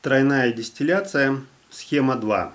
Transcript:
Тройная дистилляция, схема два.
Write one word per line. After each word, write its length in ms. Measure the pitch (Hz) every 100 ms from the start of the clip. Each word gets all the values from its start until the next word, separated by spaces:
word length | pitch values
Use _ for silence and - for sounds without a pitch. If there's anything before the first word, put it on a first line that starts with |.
Тройная 500 | 143 135 139 139 123
дистилляция, 880 | 113 113 - 147 190 196 143 135 135 135 _ _
схема 460 | - - 147 135 127
два. 360 | 107 101 87